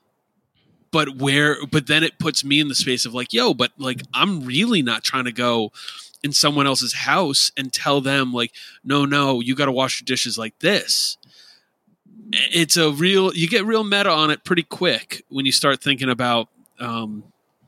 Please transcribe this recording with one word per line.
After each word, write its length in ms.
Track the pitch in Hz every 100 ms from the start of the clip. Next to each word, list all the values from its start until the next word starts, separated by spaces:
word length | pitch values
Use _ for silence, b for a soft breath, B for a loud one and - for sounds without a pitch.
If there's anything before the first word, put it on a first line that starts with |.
| _ _ _ _ _ _ _ _ _
But 260 | 160 147 135
where, 400 | 139 143 147 - 139
but 200 | 156 131
then 160 | 151
it 160 | 160 -
puts 240 | 160 -
me 160 | 139 147
in 80 | 147
the 80 | 127
space 300 | 135 123 120
of 80 |
like, 200 | 123 123
yo, 200 | 226 240
but, 180 | 127 120 -
like, 240 | 131 127 131
I'm 280 | 127 180 175
really 400 | 123 135 233 202
not 220 | 120 110
trying 220 | - 131 123
to 60 |
go 400 | 117 123 117 107 - B B B B
in 100 | 147
someone 320 | 143 151 147 139
else's 260 | 127 123
house 580 | - 135 160 160 139 - -
and 160 | 135
tell 300 | - 151 143
them, 320 | 135 139 127
like, 180 | 123 120 - B B
"No, 220 | 123 143 139
no, 340 | 143 135 123
you 160 | 120 131
gotta 160 | 139
wash 300 | 127 131 -
your 40 | -
dishes 320 | 123 123 110
like 200 | 110 -
this." 580 | 165 202 - - - - - b b b b b _ _ _ - -
It's 460 | - 135 170 160 170
a 140 | 156
real, 420 | 143 180 190 190
you 140 | 180 165
get 160 | 226 208
real 180 | 220
meta 260 | 208 202 202
on 200 | 156 151
it 120 | 151
pretty 200 | - 175
quick 600 | - - 180 113 - - -
when 160 | 135 135
you 60 |
start 300 | - 147 147
thinking 280 | 147 127 131
about, 380 | 120 123 117 113 _ _ -
um, 440 | 120 113 110 104 - _ _ _